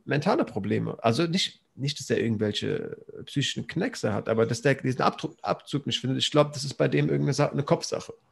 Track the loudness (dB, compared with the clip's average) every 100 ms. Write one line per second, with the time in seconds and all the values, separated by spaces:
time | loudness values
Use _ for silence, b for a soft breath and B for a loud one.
0 | -2 0 2 2 0 -2 -2 0 0 0
1 | 2 2 2 0 -2 -6 _ -6 -6 -4
2 | -2 0 2 2 0 0 -2 -2 -4 -10
3 | -14 -16 -6 -2 -2 -2 -4 -2 -2 -2
4 | -2 -2 0 2 2 2 2 2 0 0
5 | 0 0 -8 -6 -4 -4 -2 -4 -2 -2
6 | -2 0 2 4 4 0 -8 0 2 4
7 | 2 2 2 2 2 0 2 0 2 -6
8 | -6 -18 _